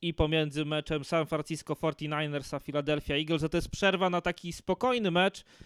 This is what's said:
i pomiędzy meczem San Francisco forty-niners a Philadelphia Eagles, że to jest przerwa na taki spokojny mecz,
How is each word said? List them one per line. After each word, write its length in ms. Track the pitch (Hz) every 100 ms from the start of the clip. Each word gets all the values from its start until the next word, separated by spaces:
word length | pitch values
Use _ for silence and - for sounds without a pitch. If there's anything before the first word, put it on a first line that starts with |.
i 120 | 170
pomiędzy 500 | 160 156 160 151 143
meczem 400 | 151 151 147 156
San 220 | 139 165 151
Francisco 480 | 156 151 156 -
forty-niners 800 | 151 160 147 151 151 151 147 139
a 40 | 143
Philadelphia 560 | - 143 143 151 -
Eagles, 280 | 143 156 165
że 60 | 156
to 80 | 175
jest 120 | -
przerwa 420 | - 196 185 185
na 100 | 175
taki 320 | 175 170 175
spokojny 580 | - - 185 247 247 202
mecz, 340 | 170 190 - - -